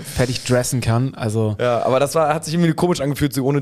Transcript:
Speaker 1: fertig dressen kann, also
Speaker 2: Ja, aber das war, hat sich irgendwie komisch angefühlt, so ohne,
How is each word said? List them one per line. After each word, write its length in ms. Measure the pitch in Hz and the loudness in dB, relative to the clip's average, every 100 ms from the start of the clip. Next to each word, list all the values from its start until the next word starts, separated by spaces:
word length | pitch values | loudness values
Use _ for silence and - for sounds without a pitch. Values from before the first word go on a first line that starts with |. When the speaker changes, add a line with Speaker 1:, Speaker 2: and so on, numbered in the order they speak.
Speaker 1:
fertig 400 | - - 123 123 | -6 -2 0 -2
dressen 380 | - 123 123 131 | 0 0 0 -2
kann, 340 | 110 117 131 - | 0 0 0 -4
also 400 | 113 113 107 104 | -4 0 0 0
Speaker 2:
Ja, 280 | 123 120 - | 0 2 2
aber 160 | 127 | 2
das 140 | 143 165 | 2 2
war, 180 | 151 | 0
hat 100 | 156 | 0
sich 100 | 160 165 | -2 0
irgendwie 180 | 170 | 2
komisch 260 | 160 180 175 | 2 0 0
angefühlt, 320 | 139 135 147 | -2 -2 -2
so 120 | 139 131 | 0 0
ohne, 160 | 143 | 0